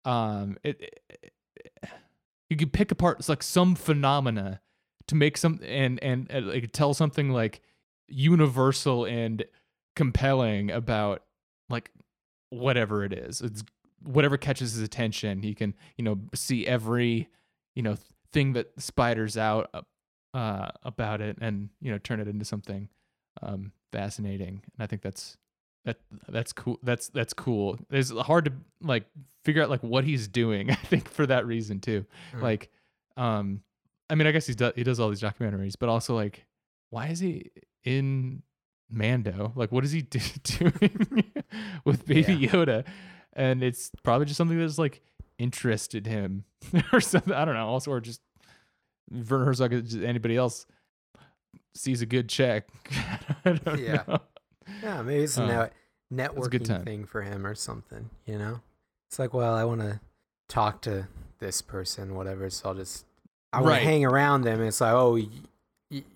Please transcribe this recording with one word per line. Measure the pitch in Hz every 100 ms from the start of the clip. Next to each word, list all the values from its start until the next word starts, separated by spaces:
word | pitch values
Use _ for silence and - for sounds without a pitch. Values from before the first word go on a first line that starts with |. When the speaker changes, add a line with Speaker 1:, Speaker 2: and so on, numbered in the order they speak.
| -
Speaker 1:
um, | 120 110 104 101 98
it, | - 143 - - _
it, | - - _ _ - - - - - _ _ _ _ -
you | 156
could | 151
pick | - 208
apart, | - 175 -
it's | -
like | 151
some | - - 180 180
phenomena | - 151 139 143 131 110 98 95 _ _ _ _ -
to | 156
make | 147 143
some, | 170 160 -
and, | 135 131 127
and, | 139 127 131
uh, | 135
like, | 98 127 117
tell | - 147
something, | 139 156 147 143
like, | 127 110 - _ _ _ _ -
universal | 135 143 170 151 127 131 131 147 123 110
and | 117 113 110 113 _ _ _ _ -
compelling | 143 117 135 135 120 104 101
about, | 98 113 110 104 98 - _ _ _ -
like, | 120 - _ _ _ _ _ _
whatever | 120 127 123 107 107
it | 98
is. | 95 60 -
It's | 123 107 110 _ _ _
whatever | - 135 143 139
catches | 143 135 123
his | 113
attention. | 107 - 113 107 110 98
He | 107
can, | 104 107 101 - -
you | 113
know, | 101 104
see | - - 123 -
every, | 123 110 120 120 113 - _ _ _ _ -
you |
know, | 113 104
th-, | - _ _
thing | 156 139
that | 120 - -
spiders | - - 120 113 110 107
out, | 110 110 -
uh, | - - _ _ _ _ 131
uh, | 113 101 - -
about | - 107 110 107
it | 107 101
and, | 113 104 104 -
you | 139
know, | 101
turn | - 110
it | 104
into | 104 104
something, | 107 - 98 104 _ _ _ _ -
um, | - 98 98 - _
fascinating. | 107 101 - 104 98 90 98 -
And | -
I | 107
think | 104
that's, | - - - - _ _ _ _ -
that, | 113 _ 104 -
that's | 113 117
cool. | - - 120
That's, | 120 120 -
that's | - 113
cool. | - - 113 101 113 -
It's | 139 131
hard | 113 127 170 151
to, | 135 - _
like, | 165 120 104 - 135 _
figure | - 156
out, | 131
like, | 135
what | 117 123 135
he's | 139 107
doing, | 117 117 107 98
<laughs> |
I | -
think, | - - -
for | - 143
that | 127 117
reason | 117 107 98
too. | 110 104 101 - - 123
Speaker 2:
Mm. |
Speaker 1:
Like, | 123 107 - _ _ _ _ -
um, | 123 107 101 98 - _ _ _ -
I | 156
mean, | 156
I |
guess | 156 151
he's | 120
do-, | 123 -
he |
does | 123 120
all | 110
these | 101
documentaries, | 104 107 113 101 98 98
but | 120
also, | 113 - 117
like, | 104 - _ _ _ _ _
why | 113 135
is | 165
he | 185 160 - - - _
in | - 135 135 135 127 131 - _ _ _ _
Mando? | 113 107 123 104 92 107 123
Like, | 110
what | 120 139
is |
he | 160
<laughs> |
do-, | 139 120 - -
doing | - - 175 - 208 208 220 254 - - - 220 214 180 143
with | 131 -
Baby | 156 165
Speaker 2:
Yeah. | 175 135
Speaker 1:
Yoda? | 190 165 113 131 - - - _
And | - 131 127
it's | 127 123 - -
probably | - 120 147
just | 143
something | 170 165
that's, | 165 147
like, | 156 - _ - - -
interested | 120 - 127 107 - 113 107
him | 110 98 98 - _ -
<laughs> | 175 -
or | 247
something. | - 180 -
I | 143 160
don't | 117
know. | 110
Also, | 127 147
or | 131
just | 113 117 _ _ _ _ _ _ _ _ -
Werner | 123 113 135 135
Herzog, | 127 127 120 113
just | 113
anybody | 101 120 113 117
else | 127 - - _ _ _ _ _ - _ _ - _
sees | - - 127
a | 113
good | 127 120
check. | - 131 110 - - - 135 120
<laughs> | 196 - 143 185
I |
don't | 165 165 147
Speaker 2:
Yeah. | 120 110 -
Speaker 1:
know. | 156 - - _ _ - 202
Speaker 2:
Yeah, | 214 175
maybe | 117 143
it's | 151 131
a |
Speaker 1:
Um, | 113 117 113 - _ _ -
Speaker 2:
net-, | 127 135 139
Speaker 1:
it's | 123
a |
good | 123
Speaker 2:
networking | 113
Speaker 1:
time. | 98 90
Speaker 2:
thing | 107 104
for | 110
him | 101 101 98
or | 104
something, | - 113 - 110 113 - -
you | 104
know? | 104 117 - _ _ _ _
It's | -
like, | 131
well, | 127 117 113
I | 117
wanna | 117 104 104 - _ _ _ -
talk | - 107 104
to | - 98 95 - - -
this | 101 92
person, | - 101 92 - 95 95
whatever, | 95 95 95
so | - 98
I'll | 95
just, | 92 - - _ _ _ _
I | 127
wanna | 151
Speaker 1:
Right. | 143
Speaker 2:
hang | 147 156 135
around | 131 143 143
them. | 120 110
And | 113
it's | 104
like, | 117
oh, | 117 123 117
y-, | 107 123 151 _ _ _ -
y-, | 139 -